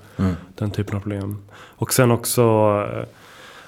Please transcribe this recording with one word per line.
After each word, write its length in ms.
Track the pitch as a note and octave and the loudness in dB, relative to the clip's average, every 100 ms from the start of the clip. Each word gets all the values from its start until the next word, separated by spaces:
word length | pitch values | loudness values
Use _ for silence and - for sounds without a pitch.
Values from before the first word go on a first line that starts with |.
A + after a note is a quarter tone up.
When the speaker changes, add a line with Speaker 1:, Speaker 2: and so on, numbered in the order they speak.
| - - | -14 -2
Speaker 1:
Mm. 180 | F#2+ E2 - - | -2 -2 -10 -6
Speaker 2:
den 160 | G#2 | -6
typen 240 | G2 G2+ G2+ | -4 -4 -4
av 40 | |
problem. 380 | G#2 G2+ G2+ G#2 G2 | -6 -6 -6 -8 -12
Och 400 | - - - A2 | -20 -20 -8 -2
sen 180 | - B2 | 2 4
också, 300 | A#2 - - A#2 A2 G#2+ G#2 G#2 A2+ A#2 - - - - - | 4 0 2 4 4 4 2 -2 -6 -10 -12 -20 -20 -20 -20